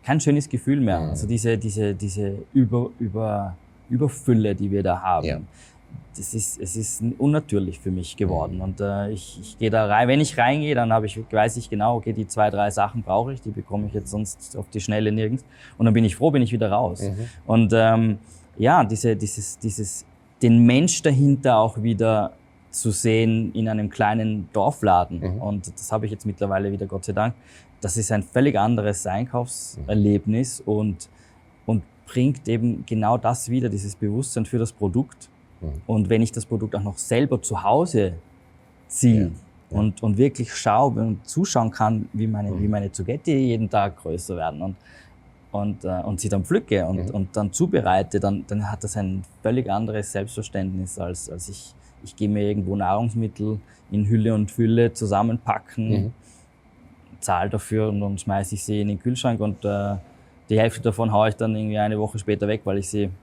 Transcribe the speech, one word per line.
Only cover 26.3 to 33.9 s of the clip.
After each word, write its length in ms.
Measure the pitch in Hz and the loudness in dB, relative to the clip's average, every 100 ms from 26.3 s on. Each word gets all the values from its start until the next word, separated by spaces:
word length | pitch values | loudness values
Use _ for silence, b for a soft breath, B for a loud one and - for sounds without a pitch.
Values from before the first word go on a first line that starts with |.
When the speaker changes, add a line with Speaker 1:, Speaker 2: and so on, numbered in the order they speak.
| 95 101 95 98 | -4 -2 0 -2
Speaker 1:
wieder, 140 | 98 98 | -4 -6
Gott 200 | 95 - | -8 -6
sei 80 | |
Dank. 200 | 101 110 120 B B B - | -2 -2 -4 B B B -10
Das 160 | 98 107 | -6 -4
ist 160 | 107 | 0
ein 100 | 107 | -2
völlig 340 | 101 123 139 104 | 0 2 2 4
anderes 480 | 104 117 104 101 92 | 2 2 0 -2 -4
Einkaufserlebnis 1500 | 95 127 123 123 - - - - 107 101 101 - 110 131 - - | -4 -4 -4 -6 -8 -12 -12 -2 2 4 4 2 0 -2 -4 -4
Speaker 2:
Mhm. 80 | |
Speaker 1:
und, 360 | 104 107 87 - b b b _ _ - | -2 -2 -4 -12 b b b _ _ -2
und 180 | 110 - _ - | -2 -2 _ -6
bringt 420 | - 131 131 - | 0 0 0 -2
eben 360 | 113 120 113 - | 0 0 -2 -4
genau 320 | 110 107 120 | -2 2 2
das 320 | 113 123 - | 2 -2 -2
wieder, 200 | 123 123 | -2 0
dieses 260 | 101 101 | -4 -6